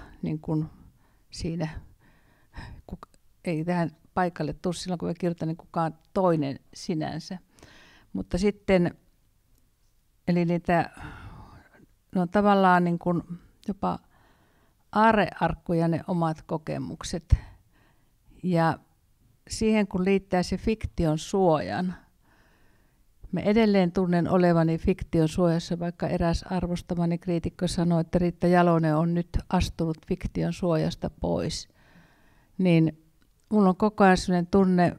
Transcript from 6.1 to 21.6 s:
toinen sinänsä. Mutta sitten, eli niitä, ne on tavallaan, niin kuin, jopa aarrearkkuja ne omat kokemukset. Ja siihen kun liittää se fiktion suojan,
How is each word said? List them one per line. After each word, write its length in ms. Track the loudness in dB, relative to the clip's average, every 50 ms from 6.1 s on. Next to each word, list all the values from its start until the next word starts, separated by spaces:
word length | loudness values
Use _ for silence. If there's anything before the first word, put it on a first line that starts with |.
| -4
toinen 460 | 0 2 2 2 2 0 -4 -6 -10 _ _ -20
sinänsä. 640 | -14 -8 -6 -6 -4 -4 -6 -8 -10 -12 -12 -14 -14 _ _ _ _ -20 -20 -20 -20 -20 -20 -20 -20 _ _ -10
Mutta 240 | -10 -8 -4 -4 0
sitten, 580 | 0 0 -2 -2 _ 2 2 4 4 2 -2 _ _ _ _ _ _ _ _ _ _ _ _ _ _ _ _ _ _ _ _ _ _ _ _ _ -4 -2
eli 180 | 0 0 2
niitä, 440 | 0 0 -2 0 0 0 0 0 -2 -6 -16 -16 -16 -16 -16 -18 -18 -18 -20 -20 -20 -20 -20 -20 _ _ -20 -20 _ _ _ _ _ -4
ne 60 | -4
on 80 | -2 0
tavallaan, 540 | 0 2 4 4 4 6 6 6 6 4 4
niin 160 | 2 -2 -2
kuin, 240 | -2 -2 -2 -2 -4 -8 -12 -18 -18 -20 _ _ -10 -10
jopa 320 | -10 -6 -4 -6 -6 -6 _ _ _ _ _ _ _ _ _ _ _ _ _ _ _ _ _ _
aarrearkkuja 960 | 0 2 4 4 4 4 2 0 -2 -2 -2 -2 -2 -4 _ -2 0 0 2 0
ne 140 | 0 -2 -2 -4
omat 340 | -2 -2 -2 -2 -4 -6
kokemukset. 920 | -8 -8 -8 -8 -6 -6 -8 -8 -8 -8 -10 -12 -12 -10 -10 -8 -2 0 0 0 0 -4 -20 -20 _ _ _ _ _ _ _ _ _ _ _ _ _ _ -18 -8 -4
Ja 360 | 0 2 2 2 2 0 -2 _ _ _ _ _ _ _ _ _ _ _ _ _ -12
siihen 400 | -6 -2 0 2 2 2 0 0
kun 180 | -2 -2 0
liittää 380 | 2 0 0 0 0 -2 -2 0
se 140 | 0 -4 -4
fiktion 600 | -2 -2 -2 -2 -4 -10 -4 -2 0 0 0 -2
suojan, 800 | -4 -4 0 2 4 4 2 2